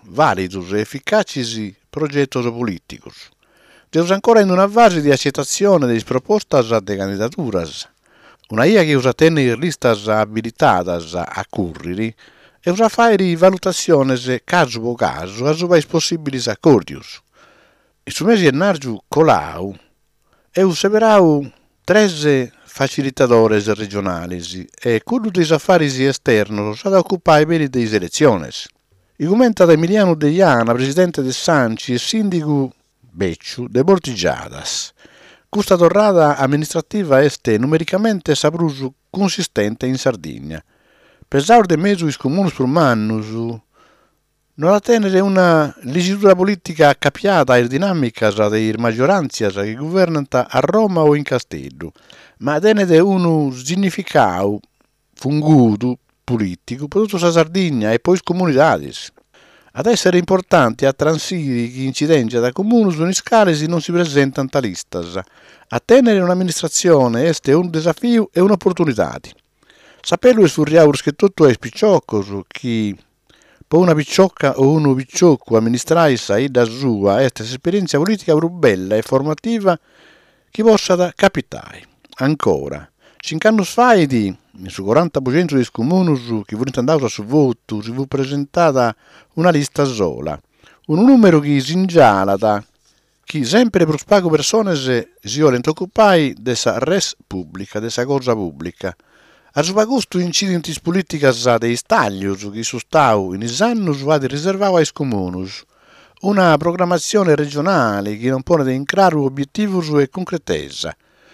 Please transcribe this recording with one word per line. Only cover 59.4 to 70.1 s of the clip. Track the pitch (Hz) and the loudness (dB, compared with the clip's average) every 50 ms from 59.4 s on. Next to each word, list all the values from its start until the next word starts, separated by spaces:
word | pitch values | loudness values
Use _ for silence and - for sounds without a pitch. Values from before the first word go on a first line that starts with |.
| _ _ _ _ _ _ _ | _ _ _ _ _ _ _
Ad | 120 147 | -4 -2
essere | 220 240 - - 185 175 180 | 0 0 2 2 2 2 2
importante | 175 - 190 185 180 - - 170 135 117 113 - 135 | 2 0 -2 -2 0 2 2 2 4 2 0 0 0
a | 135 135 | 0 0
transire | - 147 151 160 156 - - 190 175 156 139 127 120 117 117 | 0 0 0 0 -2 -4 -6 -6 -6 -4 -4 -4 -4 -4 -6
chi | 123 131 135 | -6 -6 -6
incidenza | 135 131 - 147 151 165 143 120 110 120 120 | -6 -4 -2 0 2 2 2 2 0 0 -2
da | 117 123 | -2 -2
comunus | 123 - 190 214 240 233 220 190 170 | -2 -2 0 2 2 2 2 2 0
in | 151 165 175 190 | 0 -2 -2 -2
scale | - - - 240 226 214 185 160 | -4 -2 0 2 2 4 2 2
se | 147 151 160 | 0 -2 -2
non | 175 170 | -4 -4
si | 151 - 170 | -4 -2 -2
presentano | 175 175 160 139 143 139 135 131 - 135 131 | -2 -2 0 2 2 2 2 0 -4 -6 -4
a | - 143 | -2 -4
listas. | 123 107 87 - - - - 90 85 85 87 95 92 - _ _ _ _ _ _ _ _ | -4 -4 -6 -10 -12 -10 -10 -10 -8 -8 -8 -10 -12 -12 _ _ _ _ _ _ _ _
A | - 120 - | -8 -6 2
tenere | - 233 269 254 233 214 196 | 4 6 6 6 6 4 2
un'amministrazione | 180 175 180 185 185 180 160 - - 156 - - - 180 165 143 127 120 117 117 139 170 | 2 2 0 0 0 -2 -4 -4 -6 -4 -4 0 2 4 6 6 4 4 2 0 0 0
est | 156 - - | -2 -2 0
un | 139 139 165 180 175 | 2 2 2 2 0
desafio | 160 160 156 175 - - - 240 240 226 214 - _ | -4 -2 -2 -2 -2 -2 0 0 2 2 0 0 _
e | 170 | 2
un'opportunità. | 185 196 214 180 - 190 180 175 175 151 120 104 90 71 58 - - - - _ _ _ _ _ _ _ _ _ _ _ _ _ - | 2 2 2 2 0 -2 0 0 0 0 0 -2 -2 -4 -4 -10 -14 -18 -20 _ _ _ _ _ _ _ _ _ _ _ _ _ -6
Saperlo | - | -4